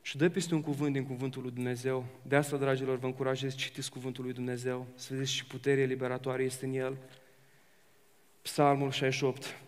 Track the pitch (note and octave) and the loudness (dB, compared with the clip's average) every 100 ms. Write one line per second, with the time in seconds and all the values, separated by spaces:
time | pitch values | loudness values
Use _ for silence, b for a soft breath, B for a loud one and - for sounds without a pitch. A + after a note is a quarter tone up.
0 | - C3+ E3+ F#3 E3 E3 D3+ C3+ D3 C#3 | -10 2 2 4 0 0 0 0 2 0
1 | C3 B2 C3+ C3 B2+ B2 B2 A#2+ C3 C3 | -2 -4 -4 -4 -8 -4 -2 0 0 -2
2 | B2 - C3 C#3 D3 C#3+ C3+ C3 C3 B2+ | -4 -12 4 4 4 2 2 2 2 0
3 | B2+ C3 C3 C3 C3+ C3+ - - C3 C3 | -2 0 0 0 -2 -4 -6 -6 -8 -6
4 | C3 B2 B2+ B2 B2 B2 B2+ B2+ B2+ - | -8 -6 -6 -4 -4 -2 -2 -4 -6 -12
5 | - C3+ C3 - - C3 C#3+ C#3 C3 C3 | -6 -4 0 -2 -4 -2 2 4 4 2
6 | B2+ B2+ C3 B2+ C3 C3 C3+ C3 C3 C3+ | 0 -2 -2 0 0 0 -4 -2 -2 -4
7 | - b b b b b b b b b | -12 b b b b b b b b b
8 | b b b _ - - C#3+ C#3 C#3 C3 | b b b _ -8 4 6 6 2 0
9 | C3+ C3 C#3 B2 - - | 0 2 0 0 -8 -12